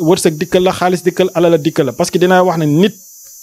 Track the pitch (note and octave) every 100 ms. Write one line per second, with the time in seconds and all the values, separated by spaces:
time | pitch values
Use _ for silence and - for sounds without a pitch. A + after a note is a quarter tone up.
0 | E3 F#3 F3+ D#3 F3+ F#3 F#3 F#3 F3+ F3+
1 | F3+ E3+ F#3 E3 E3+ E3 D#3 D3+ C#3 -
2 | F3 F3 F3+ F#3 F3+ E3 D#3 D3 G#3 -
3 | - - - -